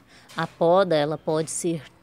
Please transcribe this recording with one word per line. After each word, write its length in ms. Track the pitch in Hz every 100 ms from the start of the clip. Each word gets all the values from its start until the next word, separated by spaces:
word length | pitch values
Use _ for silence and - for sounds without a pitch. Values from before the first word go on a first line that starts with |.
| _ - - -
a 100 | 165
poda, 480 | - 170 185 185
ela 240 | 156 147 151
pode 320 | - 156 156
ser 360 | - 175 165 - _